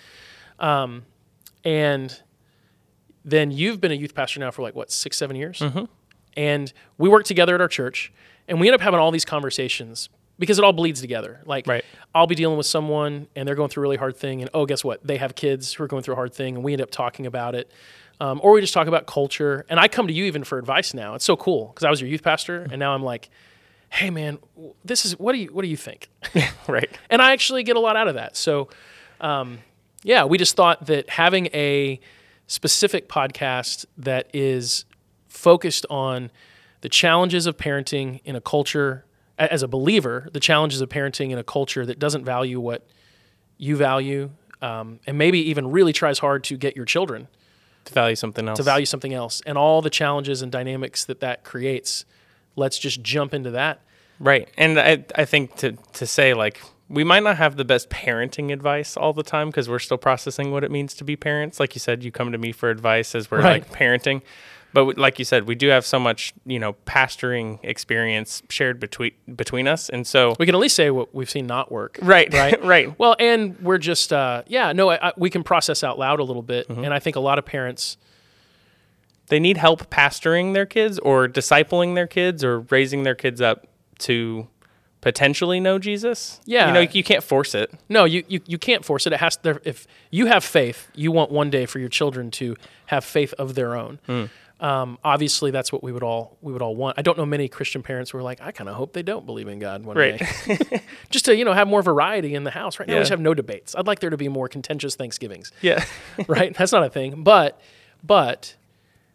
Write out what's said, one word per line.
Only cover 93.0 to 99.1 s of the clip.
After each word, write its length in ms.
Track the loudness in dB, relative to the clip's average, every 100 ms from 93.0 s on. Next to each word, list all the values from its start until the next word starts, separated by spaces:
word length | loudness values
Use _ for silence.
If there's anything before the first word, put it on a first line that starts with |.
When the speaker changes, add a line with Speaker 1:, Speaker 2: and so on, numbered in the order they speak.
Speaker 1:
faith 300 | -2 -2 -2 -4
of 180 | -8 -4
their 200 | -4 -6
own. 240 | -10 -14 -6
Speaker 2:
Mm. 220 | -6 -6 -12 _ _
Speaker 1:
Um, 380 | -2 -2 -4 -4
obviously, 480 | 0 2 2 0 -2
that's 200 | -2 -4
what 120 | -6
we 80 | -8
would 100 | -6
all, 340 | -4 -4 -6 _
we 100 | -12
would 80 | -6
all 120 | -6 -4
want. 220 | -4 -2
I 60 |
don't 140 | -2 0
know 80 | -2
many 200 | -4 -4
Christian 360 | -6 -8 -8
parents 260 | -8 -10 -8
who 80 | -10
are 60 |
like, 180 | -10 -12
"I 100 | -14
kinda 220 | -14 -14
hope 200 | -8 -8
they 100 | -8
don't 200 | -8